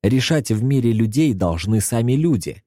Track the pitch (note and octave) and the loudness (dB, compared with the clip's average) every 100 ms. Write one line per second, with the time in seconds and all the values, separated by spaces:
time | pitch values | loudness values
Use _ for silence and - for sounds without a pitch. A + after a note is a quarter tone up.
0 | G2+ B2+ - D#3+ - G#2+ B2+ C#3 A#2+ A2 | 2 0 0 -2 0 -2 0 0 2 0
1 | A2+ A#2+ D#3 G#2 F#2 E2 F#2+ A2 - A#2+ | 0 2 0 2 -2 -2 0 0 0 -2
2 | A#2 C3+ E3 B2 D2+ - | 0 0 0 0 -4 -12